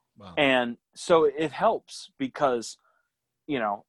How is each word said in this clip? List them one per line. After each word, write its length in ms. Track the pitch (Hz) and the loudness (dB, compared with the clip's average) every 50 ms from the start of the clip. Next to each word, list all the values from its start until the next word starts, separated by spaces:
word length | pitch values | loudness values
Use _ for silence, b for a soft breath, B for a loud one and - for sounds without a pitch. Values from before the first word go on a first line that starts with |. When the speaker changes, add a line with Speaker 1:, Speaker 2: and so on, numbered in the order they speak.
| _ _ _ - | _ _ _ -20
Speaker 1:
Wow. 160 | 101 95 85 | -20 -8 -2
Speaker 2:
And 400 | 156 147 135 131 127 120 117 120 - _ _ _ | 0 2 4 4 2 0 -2 -4 -10 _ _ _
so 280 | - - - 180 165 156 | -8 0 4 4 6 6
it 280 | 147 131 147 160 151 127 | 4 2 0 -4 -4 -2
helps 580 | - 139 135 139 - - - - - - - _ - | 0 0 0 0 -2 -4 -12 -18 -18 -18 -18 _ -8
because, 600 | 135 127 - - 147 135 123 117 110 - - - _ _ _ _ _ _ _ _ _ _ _ _ _ | -8 -8 -4 0 0 0 0 0 -4 -8 -14 -18 _ _ _ _ _ _ _ _ _ _ _ _ _
you 140 | - 147 131 | -6 -4 -2
know, 240 | 113 104 101 104 - | -2 -2 -4 -6 -8